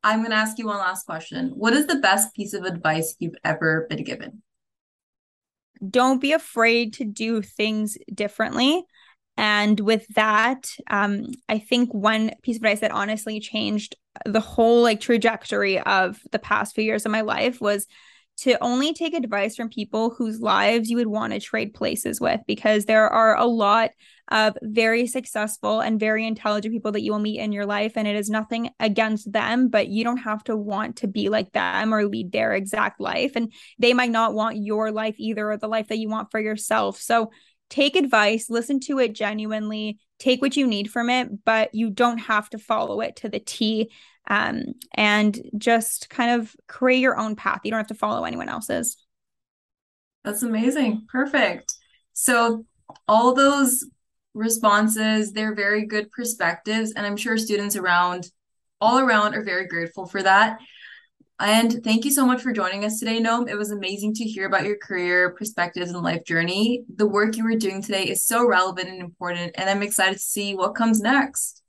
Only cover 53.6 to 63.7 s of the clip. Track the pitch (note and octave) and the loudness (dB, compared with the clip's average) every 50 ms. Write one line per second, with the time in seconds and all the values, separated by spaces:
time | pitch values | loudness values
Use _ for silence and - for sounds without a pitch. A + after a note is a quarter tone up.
53.6 | C#4 B3 A#3+ - - - _ _ _ _ _ _ _ _ _ A3 A3 A3+ A3+ A3+ | 4 2 2 0 -4 -8 _ _ _ _ _ _ _ _ _ -4 -2 -2 -2 2
54.6 | - G#3+ G3+ G#3 G#3+ A3 A3 A3 G#3+ A3 A3 G#3+ G#3+ G#3 G3+ G#3+ G#3+ A3 G#3+ G#3 | 4 4 4 6 4 2 2 2 0 2 2 2 0 -2 -2 -4 -4 -2 -2 -2
55.6 | G3+ G3+ G#3 G#3+ G#3+ G#3+ G#3+ G#3+ G#3+ G#3+ _ - A#3+ A#3 - - - E3+ F3 F3 | 0 0 0 0 -2 -2 -4 -4 -4 -6 _ -8 -6 -6 -4 -2 -2 -2 -2 -2
56.6 | _ G#3+ G#3+ A3+ A3+ G#3+ - - G#3 G#3 G3+ G3+ - A#3 A3+ A3 A3 - G#3 G3+ | _ -2 -2 -2 -2 -4 -4 -6 -4 -4 -4 -4 -2 -2 0 -2 0 0 -2 -2
57.6 | G3+ G3+ G3+ G#3 F3+ F#3 F3 F3 F3+ F3 F3 F3+ F3+ - _ _ _ _ _ _ | 0 -2 -4 -2 0 2 4 4 4 2 0 -4 -8 -12 _ _ _ _ _ _
58.6 | _ _ _ _ G#3 A3 B3 B3+ C4 B3+ A3+ G#3+ G#3 G#3+ - A3+ G#3+ G3+ F3+ F3+ | _ _ _ _ 2 4 4 6 4 4 4 4 4 2 0 -2 -4 -2 -4 -4
59.6 | F#3+ F#3 F#3 E3+ E3+ E3+ - - F3+ F3 - G3 F#3+ F#3+ F#3+ G3 G#3+ A3 G#3+ - | -4 -4 -4 -6 -6 -6 -8 -12 -14 -8 -6 -2 2 6 6 6 6 4 2 -4
60.6 | - - - - - - - - _ _ _ _ _ _ _ _ - G#3 G#3+ A3+ | -12 -20 -20 -20 -20 -20 -20 -20 _ _ _ _ _ _ _ _ 0 4 4 4
61.6 | A#3 A#3 A3 - - A3 A3 A3+ - C#4+ C#4 C#4 C4+ B3 B3 B3 - B3+ A3+ G#3+ | 4 4 0 0 0 0 0 2 2 2 2 4 4 4 4 2 0 -4 -2 0
62.6 | F#3+ F3+ F#3+ G3+ G#3 G#3+ A3 - - A3+ A3+ A3+ A3+ A3+ A#3 A#3+ A#3+ A#3 - G#3 | -2 -2 -2 -2 -4 -4 -4 -4 -4 -2 0 0 2 2 2 0 0 -2 -2 -4
63.6 | G#3+ G#3 | -4 -4